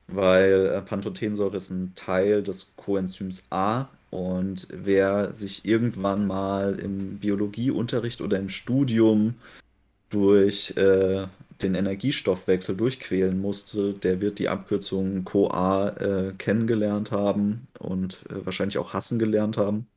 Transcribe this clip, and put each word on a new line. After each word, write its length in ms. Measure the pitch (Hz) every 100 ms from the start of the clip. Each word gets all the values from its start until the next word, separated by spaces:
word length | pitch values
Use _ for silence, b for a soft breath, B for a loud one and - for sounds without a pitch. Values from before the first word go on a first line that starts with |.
| -
weil, 600 | 92 92 92 95 95 95
äh, 140 | 92
Pantothensäure 760 | 95 101 101 92 107 104 98 98
ist 120 | 90
ein 220 | 92 92 -
Teil 460 | - 92 101 104
des 300 | 95 95 - -
Coenzyms 680 | - 98 92 - 95 92 -
A. 360 | 90 98 120 135 - -
Und 560 | 92 90 92 95 92 -
wer 640 | 92 98 98 98 101 98
sich 320 | 110 98 - -
irgendwann 600 | 113 117 98 98 98 98
mal 540 | 95 98 98 98 95
im 380 | 101 98 95 101
Biologieunterricht 1040 | 104 101 104 104 127 - 120 123 117 -
oder 180 | 101 98
im 100 | 95
Studium 840 | 95 - 131 131 113 110 107 107 117 B B _ _ _ _ -
durch, 680 | 104 98 101 98 98 - -
äh, 500 | 98 95 95 95 95 - - -
den 120 | 95 92
Energiestoffwechsel 1000 | 98 95 131 139 101 90 - 92 - 95
durchquälen 640 | 120 131 - 92 92 92
musste, 540 | 101 101 - 107 101
der 260 | 98 92 92
wird 180 | 101 101
die 100 | 98
Abkürzung 760 | 95 - 101 - 95 95 95
coa, 680 | 92 101 98 - 92 98 101
äh, 440 | - 98 98 95 95
kennengelernt 720 | - 110 113 110 104 104 107
haben 560 | 101 101 101 101 113 - -
und, 460 | - 92 92 - -
äh, 160 | 98 92
wahrscheinlich 320 | 92 98 -
auch 160 | -
hassen 260 | 95 - 120
gelernt 380 | 107 107 107 113
haben. 300 | 101 107 123